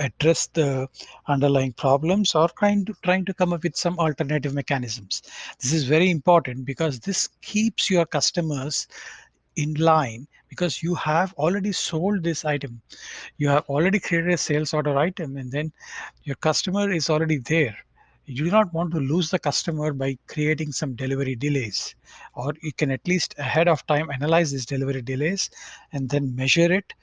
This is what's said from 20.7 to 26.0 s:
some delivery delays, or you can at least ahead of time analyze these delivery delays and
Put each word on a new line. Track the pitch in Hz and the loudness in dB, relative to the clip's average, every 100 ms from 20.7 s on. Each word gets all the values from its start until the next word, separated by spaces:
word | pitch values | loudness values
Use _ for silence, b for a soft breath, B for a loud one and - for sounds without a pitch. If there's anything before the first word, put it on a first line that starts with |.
some | - 143 | -4 -6
delivery | 120 135 135 135 | -4 -4 -2 -2
delays, | 120 147 143 110 - - - B B B | -2 0 0 -2 -6 -10 -14 B B B
or | - 131 151 | -8 -6 -6
you | 156 | -8
can | - 135 | -2 -2
at | 131 175 | -2 -2
least | 180 - - | -2 -2 -6
ahead | 131 143 170 | -2 2 4
of | 156 - | 2 2
time | 151 156 | 0 0
analyze | 131 151 165 156 | -2 2 2 2
these | 135 123 | -2 -4
delivery | 135 135 131 | -2 -2 -4
delays | 120 131 156 196 - B B B B | -4 -2 0 -2 -6 B B B B
and | 143 | -6